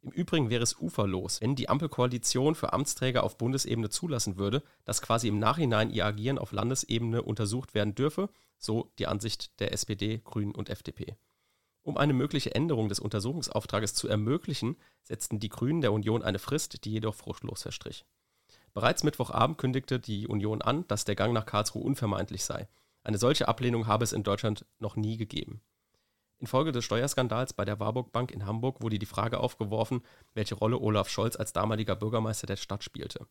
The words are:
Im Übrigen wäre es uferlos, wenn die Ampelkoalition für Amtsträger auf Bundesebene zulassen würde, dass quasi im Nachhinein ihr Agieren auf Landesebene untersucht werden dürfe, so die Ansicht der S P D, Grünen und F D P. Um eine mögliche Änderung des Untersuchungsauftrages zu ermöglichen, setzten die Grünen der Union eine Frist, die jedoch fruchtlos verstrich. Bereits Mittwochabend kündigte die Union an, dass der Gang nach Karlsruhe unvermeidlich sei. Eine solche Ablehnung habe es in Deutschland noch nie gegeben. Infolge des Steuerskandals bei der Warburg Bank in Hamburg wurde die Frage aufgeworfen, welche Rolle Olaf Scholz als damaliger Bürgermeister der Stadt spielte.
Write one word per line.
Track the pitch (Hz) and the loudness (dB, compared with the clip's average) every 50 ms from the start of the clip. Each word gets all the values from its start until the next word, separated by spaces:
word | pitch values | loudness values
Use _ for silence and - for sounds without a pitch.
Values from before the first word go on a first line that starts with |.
| - | -12
Im | - | -8
Übrigen | - - 180 - - 165 139 113 | -4 -4 -2 0 2 2 2 4
wäre | 117 120 | 2 2
es | 120 117 - - | 2 2 0 -2
uferlos, | - - - - 107 98 92 92 - - - - | -4 -4 0 2 2 2 2 0 -2 -2 -4 -2
wenn | 110 117 143 | 0 0 0
die | 135 - - | 0 2 0
Ampelkoalition | - 143 170 151 - - 123 127 123 120 - - - 127 131 151 160 | 2 2 0 -2 0 2 2 2 2 0 -2 0 0 4 4 2 2
für | - - - | 2 0 0
Amtsträger | - - 143 - - - - 131 123 127 - | 0 0 0 0 -2 -2 0 2 2 4 2
auf | - - _ | 2 0 _
Bundesebene | 113 120 131 135 - - - 117 113 104 | -2 0 0 0 0 0 0 0 0 -2
zulassen | - - - 175 147 120 - - 95 92 | -2 -4 -2 -2 -2 0 0 -2 0 0
würde, | 98 101 104 139 - - _ _ _ | 0 2 2 0 -2 -4 _ _ _
dass | - 107 - | -4 -4 -4
quasi | - - 113 117 117 113 | 2 2 2 4 4 2
im | 104 104 | 2 4
Nachhinein | 110 110 143 165 165 127 117 107 110 113 | 4 4 4 4 2 4 4 4 2 2
ihr | - 107 87 | 2 0 0
Agieren | 104 104 107 107 127 139 - | 0 0 -2 -2 -2 -2 -2
auf | - - | -4 -4
Landesebene | - - 104 120 131 - - - 113 113 117 113 113 117 - | -4 -2 0 0 0 0 0 0 0 0 2 2 0 0 0
untersucht | - 110 - 113 101 107 127 - - - | 0 0 0 0 0 0 -2 -4 -2 0
werden | 104 104 107 101 | 0 2 2 2
dürfe, | - 131 151 - - 190 202 - _ _ _ _ _ | 2 0 0 2 0 -4 -4 -4 _ _ _ _ _
so | - - 110 117 - - _ - | -4 0 0 0 0 -4 _ -4
die | - - | 0 0
Ansicht | - 107 107 113 - - - - _ - | 0 0 0 -4 -4 -6 -8 -12 _ -4
der | 101 - - | -4 -2 -2
S | - - - | -4 -2 -4
P | 110 | -2
D, | 101 101 107 110 110 - | -2 -2 -2 -2 -4 -6
Grünen | - - 110 104 101 - | -6 -4 -2 -2 -2 -4
und | - 104 - | -6 -6 -6
F | - - - | -6 -8 -8
D | - | -12
P. | - - - - 107 - _ _ _ _ _ _ _ _ _ _ _ _ | -10 -10 -10 -10 -12 -14 _ _ _ _ _ _ _ _ _ _ _ _
Um | _ - 147 - | _ -6 0 2
eine | 143 147 143 | 4 4 4
mögliche | 127 139 147 - 147 - - - | 4 2 2 0 -2 -2 0 0
Änderung | 110 147 170 156 113 110 107 | 0 2 2 2 2 2 0
des | 101 - | 0 -2
Untersuchungsauftrages | - - - 107 95 117 147 170 131 - - 110 - - - 104 110 104 - | -4 -2 -2 0 -2 -2 -4 -4 -4 -2 -2 -4 -4 0 -2 -2 -2 0 -2
zu | - - 107 | -2 -2 0
ermöglichen, | - 104 104 113 139 170 - - 139 - - 117 156 - - - _ _ | 0 2 2 2 0 0 0 -4 -4 -2 -2 -2 -4 -4 -12 -20 _ _
setzten | _ - - 110 - - - 107 | _ -10 -8 -6 -4 -4 -4 -4
die | 101 104 | -4 -6
Grünen | - - 120 127 156 170 | -4 -2 0 0 2 2
der | 147 113 | 4 4
Union | 101 110 101 110 110 117 | 2 2 2 2 0 2
eine | - 110 98 98 | 2 0 -2 -2
Frist, | - - 135 156 - - - - - | -2 -2 -2 -2 -2 -4 -8 -10 -6
die | 110 | -4
jedoch | 107 110 110 110 104 | -4 -2 -2 -2 -4
fruchtlos | - - - 95 - - - - - - | -6 -8 -10 -10 -8 -8 -8 -8 -8 -8
verstrich. | - - - - - - - - _ _ _ _ _ _ _ _ _ - - _ _ _ | -8 -10 -8 -10 -10 -12 -12 -16 _ _ _ _ _ _ _ _ _ -20 -20 _ _ _
Bereits | 104 104 117 - - - | 2 4 4 4 6 2
Mittwochabend | 151 143 - - - - - 113 135 160 - | 0 2 2 -4 -2 2 4 4 4 2 0
kündigte | - 131 127 135 131 - 131 123 | 0 0 0 0 -2 -2 -4 -4
die | - - 107 101 107 - | -2 -4 -4 -4 -2 -2
Union | - 104 98 107 107 110 | -2 0 0 0 -2 0
an, | - - 123 151 180 - | 0 0 0 0 0 -2
dass | - 107 - | -2 -2 0
der | - 101 | -2 0
Gang | - 101 110 120 | 2 2 2 2
nach | 110 - - | 2 0 0
Karlsruhe | - 104 104 - - 113 - | 0 0 0 0 -2 -4 0
unvermeidlich | - 139 - - 107 101 98 92 - - 104 - | 0 0 0 2 0 0 0 -2 -4 -4 -6 -4
sei. | - - - - - _ _ _ _ _ _ _ | -4 -4 -6 -6 -10 _ _ _ _ _ _ _
Eine | - 107 98 | -2 0 4
solche | 113 123 147 - - - | 4 4 4 4 4 2
Ablehnung | - - 127 123 120 113 113 113 | 2 2 2 2 2 2 4 4
habe | 104 113 120 | 4 4 4
es | 107 - | 2 0
in | - 107 | 0 2
Deutschland | 107 101 104 - 110 104 - - _ _ _ | 2 0 2 2 0 0 -2 -6 _ _ _
noch | 110 104 - | -8 -6 -2
nie | - 107 107 110 113 | -2 -2 -2 -2 -4
gegeben. | 113 107 - - - - - 110 _ _ _ _ _ _ _ _ _ _ _ _ _ _ _ _ | -6 -6 -6 -8 -6 -6 -10 -14 _ _ _ _ _ _ _ _ _ _ _ _ _ _ _ _
Infolge | - 117 - 131 151 160 | -8 0 2 2 2 2
des | 135 120 117 | 0 -2 0
Steuerskandals | - 101 113 127 143 - - 127 120 - 117 131 - - | 0 0 2 2 0 2 0 0 2 2 0 -2 -2 -2
bei | - 101 | -4 -2
der | 98 104 104 | -2 0 0
Warburg | 107 107 117 127 123 - | 0 0 0 0 -4 -2
Bank | _ 120 123 120 | _ -2 -2 -2
in | - - 101 | -4 -6 -4
Hamburg | 98 107 113 117 131 131 - 110 | -2 -2 0 0 -2 -2 -2 -2
wurde | 113 110 104 | -2 0 -2
die | 107 - | -2 -2
Frage | - - 104 117 120 - | -2 0 0 0 0 0
aufgeworfen, | 117 123 - _ 110 101 107 110 117 - 131 120 - - - - - _ _ | 0 0 0 _ -4 -2 2 0 0 2 0 -4 -4 -6 -20 -20 -20 _ _
welche | 110 107 - 110 | -2 -2 -2 0
Rolle | - 107 110 117 - | 0 2 2 2 4
Olaf | - 107 107 104 98 - | 2 4 4 4 4 2
Scholz | - - 113 117 - | 2 0 0 0 0
als | - 110 - | -2 -6 -2
damaliger | - - 98 107 110 107 110 101 98 | 0 0 2 2 2 0 2 0 0
Bürgermeister | 101 107 110 113 113 110 110 110 - - | 0 0 0 0 0 0 0 -2 -4 -4
der | 101 101 - | -4 -4 -6
Stadt | - - 98 98 - | -4 -6 -6 -6 -6
spielte. | - _ - - - - - - - | -10 _ -10 -10 -8 -10 -12 -12 -14